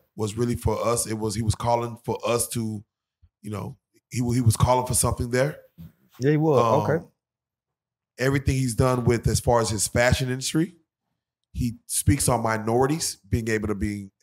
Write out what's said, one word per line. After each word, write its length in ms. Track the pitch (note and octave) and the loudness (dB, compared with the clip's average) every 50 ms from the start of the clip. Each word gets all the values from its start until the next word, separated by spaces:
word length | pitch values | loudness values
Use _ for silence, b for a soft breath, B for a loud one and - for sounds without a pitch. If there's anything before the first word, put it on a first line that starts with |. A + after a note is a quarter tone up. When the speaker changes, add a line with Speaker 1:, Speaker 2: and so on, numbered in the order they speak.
| _ _ - | _ _ -8
Speaker 1:
was 200 | - A2 G#2 G2+ | -6 -4 -4 -2
really 180 | A2+ B2 A#2+ A#2+ | -2 -2 -2 -2
for 280 | - - A2 G#2+ G#2+ G#2 | -2 -2 -2 -2 0 0
us. 180 | A2+ A#2+ A#2 - | 0 0 0 -2
It 80 | A2 A2 | -4 -4
was, 200 | G#2+ G#2+ A2 F#2+ | -4 -4 -4 -4
he 60 | A2+ | -2
was 140 | A#2 G#2+ G#2 | 0 0 -2
calling 420 | - - A#2+ A#2+ A#2+ A#2 A#2+ A2+ - - | 0 2 0 0 0 0 -4 -8 -10 -6
for 120 | - A2 - - | -6 -6 -4 -2
us 220 | A2 A#2+ A#2 A#2 - | 0 0 0 -2 -2
to, 340 | - B2 A2+ G#2+ G#2+ G#2 - _ _ _ _ _ _ _ _ _ _ _ | -4 -6 -4 -6 -6 -8 -12 _ _ _ _ _ _ _ _ _ _ _
you 100 | - G#2 | -12 -10
know, 260 | G#2 F#2+ F2 - - _ _ _ _ _ _ - | -10 -10 -10 -12 -16 _ _ _ _ _ _ -8
he, 80 | - B2 B2+ A#2+ A#2 | -4 -4 -2 0 0
he 80 | C3 | 2
was 140 | A#2+ A2 - | 2 2 2
calling 300 | - - B2 B2+ B2+ B2 | 2 4 4 4 2 2
for 60 | - B2 | 0 0
something 380 | - - A#2+ A#2 - B2+ A#2+ | 0 0 0 0 -2 -4 -2
there. 260 | A#2+ B2+ C3+ D3 D#3 - - _ _ - - - _ _ _ _ _ - | 0 0 0 0 -2 -8 -18 _ _ -20 -20 -20 _ _ _ _ _ -4
Speaker 2:
Yeah, 120 | B2 C#3+ | 0 0
he 60 | D#3 | 2
was. 220 | D3 D#3 D#3+ C#3+ A#2+ | 2 2 4 4 4
Speaker 1:
Um, 200 | A#2 A#2 B2+ D3+ - A2 | 4 4 4 2 2 0
Speaker 2:
Okay. 140 | D3 E3+ - - _ _ _ _ _ _ _ _ _ _ _ _ _ _ _ _ _ _ _ _ _ - | -2 -2 -4 -10 _ _ _ _ _ _ _ _ _ _ _ _ _ _ _ _ _ _ _ _ _ -2
Speaker 1:
everything 360 | B2 C3+ C#3 C#3 - - C3+ | 0 0 0 0 0 0 0
he's 200 | C3 C3 B2 A2 | 2 0 0 0
done 280 | G2+ C3+ C3 B2+ B2 A#2+ | 2 2 2 2 2 2
with 220 | A#2+ A#2+ A2 - | 2 2 2 2
as 120 | B2 A2+ - | 0 0 0
far 200 | - B2+ A#2+ A#2 | 2 4 4 4
as 100 | A2+ G2 | 2 2
his 180 | A2 G2 - | -2 -2 -4
fashion 420 | - - A#2 A#2+ B2+ B2+ - C3+ B2+ | -2 2 2 4 4 4 2 0 -4
industry, 460 | B2+ C3 C3 - - D#3+ E3+ - - _ _ _ _ _ _ _ _ _ _ _ _ _ _ _ | -4 -4 -4 -2 0 0 -2 -2 -4 _ _ _ _ _ _ _ _ _ _ _ _ _ _ _
he 240 | - - B2 A#2 A2+ - _ | -6 -4 -4 -4 -4 -8 _
speaks 420 | - - - - - D3 C3+ - - | -8 -6 0 2 2 2 2 2 2
on 120 | B2 A2+ A2+ | 2 2 0
minorities 760 | A2+ A2 A2 G#2+ A2 A#2 B2 C3+ C3+ D#3 E3 - - - - _ | 0 -2 -2 0 0 2 2 2 2 0 -2 -4 -6 -8 -10 _
being 200 | - - A#2+ A2+ A2+ | -4 -4 -2 -2 -2
able 180 | A2+ G#2+ G#2 | -2 -2 -2
to, 80 | G#2+ G#2 | -4 -4
being 360 | F#2+ G#2+ G#2 G#2 G2+ G2 G2 _ _ | -4 -4 -4 -4 -6 -10 -14 _ _